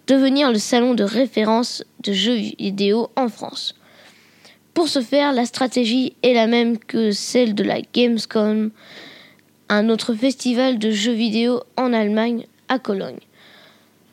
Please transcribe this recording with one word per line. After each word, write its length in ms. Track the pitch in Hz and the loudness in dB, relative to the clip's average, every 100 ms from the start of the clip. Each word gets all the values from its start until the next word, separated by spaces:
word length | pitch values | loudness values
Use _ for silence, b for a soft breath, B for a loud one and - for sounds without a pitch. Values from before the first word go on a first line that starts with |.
| - | 0
devenir 420 | 269 269 277 285 | 4 4 4 2
le 80 | 214 | 2
salon 360 | - 247 247 | 2 2 2
de 100 | 233 | 2
référence 800 | 202 220 269 - 214 226 247 - - - | 0 0 0 0 2 2 0 -6 -16 -10
de 100 | - | -4
jeux 280 | 196 202 240 208 - | -2 0 -2 -4 -6
vidéo 520 | 196 196 202 220 - | -6 -2 0 2 0
en 140 | - 247 | -2 -2
France. 480 | - - - - - b b b b b b b b _ | -4 -12 -10 -12 -12 b b b b b b b b _
Pour 140 | - 311 | -2 0
ce 120 | 285 | 0
faire, 320 | 226 285 285 | 0 2 2
la 140 | 254 240 | 0 -2
stratégie 680 | - 254 254 226 254 254 - | -2 -2 0 0 0 -2 0
est 100 | 247 | 2
la 140 | 240 226 | 4 4
même 320 | 240 233 220 | 2 2 -2
que 320 | - 226 220 | -4 -2 0
celle 440 | 202 - 247 240 | -2 -2 0 2
de 100 | 208 | 0
la 160 | 196 - | -2 -2
Gamescom, 880 | - - 240 226 - 220 214 214 214 - B B B B B B _ _ - | -4 0 2 0 -2 0 0 0 -2 -6 B B B B B B _ _ -2
un 200 | 208 226 | 0 2
autre 260 | 220 - | 0 -2
festival 640 | 220 269 254 247 240 262 240 | -2 -2 -2 -2 0 0 0
de 120 | 220 | -2
jeux 220 | 208 220 | -2 -2
vidéo 480 | 220 233 220 240 247 - - | 0 0 0 0 -2 -4 -4
en 160 | 254 | 0
Allemagne, 540 | 226 208 214 233 233 - _ - | 0 0 0 -2 -4 -8 _ -6
à 100 | 262 | -4
Cologne. 400 | - 196 131 - _ b b b b b b b _ | -2 -6 -6 -14 _ b b b b b b b _